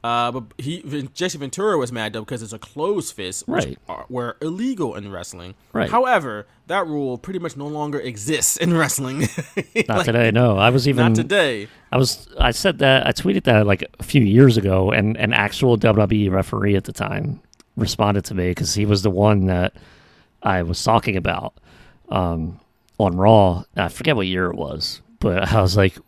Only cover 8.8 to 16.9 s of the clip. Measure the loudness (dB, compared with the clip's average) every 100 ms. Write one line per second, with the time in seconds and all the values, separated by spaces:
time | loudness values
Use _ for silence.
8.8 | 0 -2 -6 -4 -4 -4 -10 -10 -6 -4
9.8 | 0 0 0 2 2 4 4 4 4 4
10.8 | 2 2 4 2 2 2 0 -2 -8 -18
11.8 | _ 0 0 -2 -12 0 0 2 -2 2
12.8 | 4 4 4 0 0 0 4 4 4 0
13.8 | -2 _ 0 4 6 8 8 8 2 2
14.8 | 2 2 0 0 0 2 0 0 2 4
15.8 | 4 4 2 2 2 0 -2 -2 0 0
16.8 | -2